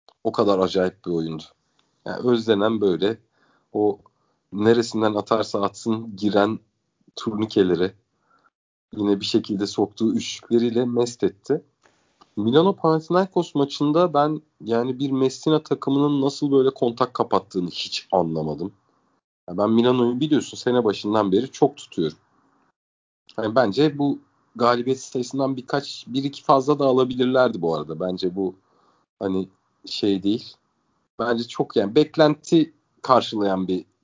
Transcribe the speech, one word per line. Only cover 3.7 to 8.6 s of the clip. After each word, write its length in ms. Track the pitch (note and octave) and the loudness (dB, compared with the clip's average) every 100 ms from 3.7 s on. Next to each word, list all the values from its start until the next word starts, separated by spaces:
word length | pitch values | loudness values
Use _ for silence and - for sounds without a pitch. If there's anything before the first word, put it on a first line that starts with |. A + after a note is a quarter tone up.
o 260 | G#2+ G#2+ - _ _ _ _ _ | -2 -2 -2 _ _ _ _ _
neresinden 600 | F#2+ G#2+ A#2 A2+ A2 A2 | 0 2 2 0 -2 0
atarsa 480 | G#2 G2+ A2+ G#2 G#2+ | 0 -2 -2 -2 -4
atsın 540 | G2 - A#2 A2 A2+ F#2+ | -4 -4 -4 -4 -6 -6
giren 440 | G#2 G2+ G#2 A2 _ _ _ _ _ - | 0 2 2 0 _ _ _ _ _ -12
turnikeleri 800 | - G#2+ G#2+ - F#2 E2+ F#2 - _ _ _ _ _ _ | -8 -4 -2 2 2 2 -2 -6 _ _ _ _ _ _